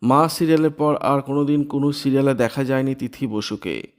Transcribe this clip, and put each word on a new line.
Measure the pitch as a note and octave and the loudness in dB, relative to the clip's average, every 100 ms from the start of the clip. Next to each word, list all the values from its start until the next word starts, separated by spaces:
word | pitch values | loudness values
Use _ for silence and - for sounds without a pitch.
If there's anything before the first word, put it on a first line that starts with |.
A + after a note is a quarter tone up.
মা | A#2 C#3 D#3+ | 2 4 4
সিরিয়ালের | - E3 D#3+ D#3 | 0 2 4 2
পর | D3+ D3+ D3 | 0 -2 0
আর | A2 C#3 | 0 -2
কোনোদিন | C#3 C#3+ C#3+ D3 | 0 -2 0 0
কোনো | C#3+ C#3+ C#3+ | 0 0 -2
সিরিয়ালে | C#3+ C#3 C3+ C#3 | 0 0 2 2
দেখা | B2+ A#2 C#3 | 2 0 -2
যায়নি | C3+ C3+ C3+ C3 | -2 -2 -2 -4
তিথি | B2+ - B2+ | -8 -6 -6
বসুকে। | G#2+ - G#2 F#2 A#1+ - | -4 -6 -6 -6 -8 -10